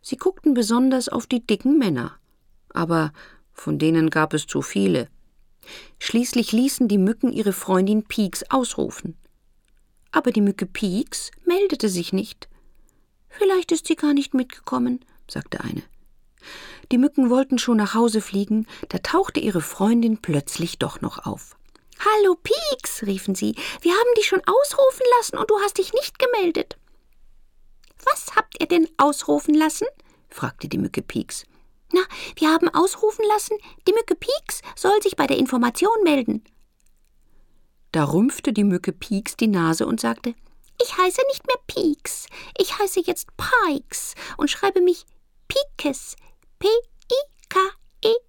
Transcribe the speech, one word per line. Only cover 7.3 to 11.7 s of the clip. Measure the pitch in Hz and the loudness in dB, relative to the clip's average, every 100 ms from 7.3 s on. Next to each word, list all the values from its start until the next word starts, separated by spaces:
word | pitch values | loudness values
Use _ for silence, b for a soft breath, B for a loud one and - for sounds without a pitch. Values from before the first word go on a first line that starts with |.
ihre | - 202 | 0 -2
Freundin | 185 - 185 190 214 | -4 0 2 4 0
Pieks | - - 196 - - | 0 -2 -2 -4 -2
ausrufen. | 262 240 - - - 165 - - _ _ _ _ _ _ _ _ | -2 -2 -4 -6 -6 -14 -14 -20 _ _ _ _ _ _ _ _
Aber | 311 254 | 0 0
die | 214 | 2
Mücke | 202 202 190 | 0 0 -8
Pieks | - 202 190 - - - - | -4 -4 -4 -6 -10 -12 -6
meldete | - 359 403 | 0 2 0